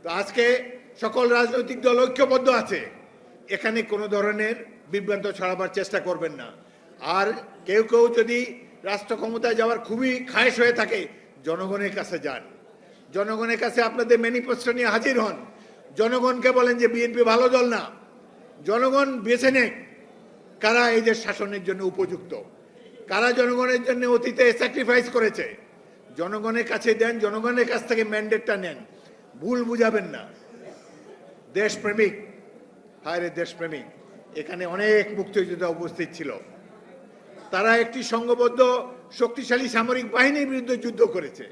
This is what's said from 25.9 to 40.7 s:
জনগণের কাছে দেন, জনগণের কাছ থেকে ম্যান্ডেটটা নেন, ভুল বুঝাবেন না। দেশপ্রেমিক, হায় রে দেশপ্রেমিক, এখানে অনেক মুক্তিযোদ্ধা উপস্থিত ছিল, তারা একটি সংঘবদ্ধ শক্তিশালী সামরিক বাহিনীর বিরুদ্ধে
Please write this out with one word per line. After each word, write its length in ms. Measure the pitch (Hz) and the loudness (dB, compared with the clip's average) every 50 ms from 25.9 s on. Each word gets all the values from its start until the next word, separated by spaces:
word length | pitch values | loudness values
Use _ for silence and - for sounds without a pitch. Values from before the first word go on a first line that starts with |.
| - - - - 123 139 | -20 -20 -20 -20 -10 -8
জনগণের 480 | 165 180 208 214 208 226 226 233 226 233 233 | -8 -6 -6 -6 -6 -4 -2 -2 -2 -2 -4
কাছে 180 | 208 - 233 220 214 | -2 2 2 2 2
দেন, 140 | 226 233 233 226 214 | 2 0 0 0 -2
জনগণের 420 | 208 208 220 220 240 247 247 240 240 240 | -2 -2 -2 -4 -2 0 0 0 0 0
কাছ 100 | 226 - - | -4 -2 -2
থেকে 140 | 240 220 220 214 214 | -2 -2 0 -2 -2
ম্যান্ডেটটা 420 | 214 214 214 220 214 220 - 214 196 185 | -4 -2 -2 -2 -2 0 -2 -4 -4 -4
নেন, 140 | 170 147 123 110 - - - - - - - - - - - | -8 -10 -12 -18 -20 -20 -20 -20 -20 -20 -20 -20 -20 -18 -10
ভুল 180 | 147 202 247 247 240 226 | -6 -4 -2 -2 -2 -4
বুঝাবেন 380 | 240 226 226 220 214 208 190 170 147 | 0 2 2 2 2 0 -4 -4 -12
না। 80 | 120 104 95 - - - - - - - - - - - - - - - - - - - - - - - - - 185 | -14 -14 -16 -20 -20 -20 -20 -20 -20 -20 -20 -20 -20 -20 -20 -20 -20 -20 -20 -20 -20 -20 -20 -20 -20 -20 -8 -4 -2
দেশপ্রেমিক, 560 | 208 208 - - - 214 208 220 214 190 165 - - - - - - - - - - - - - - - - - - | -2 -2 -2 -4 -6 -4 0 2 2 0 0 -6 -16 -18 -20 -20 -20 -20 -20 -20 -20 -20 -20 -20 -20 -20 -20 -14 -10
হায় 160 | 151 165 180 180 | -6 -6 -4 -4
রে 80 | 170 151 160 | -6 -6 -6
দেশপ্রেমিক, 460 | 170 - - 170 165 165 156 139 117 - - - - - - - - - - 156 | -8 -8 -8 -10 -10 -10 -10 -12 -14 -16 -20 -20 -20 -20 -20 -20 -20 -16 -12 -12
এখানে 240 | 147 - 175 175 180 175 170 | -12 -10 -10 -10 -8 -8 -6
অনেক 300 | 190 208 214 214 214 202 208 208 202 | -2 2 4 4 4 2 0 -4 -8
মুক্তিযোদ্ধা 500 | 185 190 - 208 185 170 175 170 180 175 165 | -8 -2 -2 -2 -2 -2 -4 -4 -4 -4 -4
উপস্থিত 320 | 165 175 165 - - 175 147 - - | -4 -6 -10 -6 -8 -8 -8 -8 -12
ছিল, 120 | 160 139 110 95 - - - - - - - - - - - - - - - - - - - - - - - | -10 -10 -10 -10 -14 -18 -20 -20 -20 -20 -20 -20 -20 -20 -20 -20 -20 -20 -20 -20 -20 -20 -20 -20 -12 -4 -2
তারা 200 | 185 202 226 226 233 233 | 0 4 4 4 4 4
একটি 160 | 233 - 269 240 - 226 | 0 -4 -8 -6 -4 -4
সংঘবদ্ধ 480 | 233 233 240 240 247 240 240 233 247 254 247 247 247 - - - - - - - - | -4 0 0 2 2 2 2 6 4 4 4 4 0 -2 -6 -14 -18 -20 -20 -4 -2
শক্তিশালী 480 | 240 226 233 - 247 - 240 247 269 240 - | -2 -2 -2 -6 -2 0 0 0 0 0 0
সামরিক 320 | 226 226 240 254 254 247 214 226 | 0 0 2 0 -2 -2 -2 2
বাহিনীর 360 | 247 254 277 285 294 285 269 262 | 4 4 4 4 0 -2 -2 -2
বিরুদ্ধে 240 | 262 240 233 | -4 -2 -2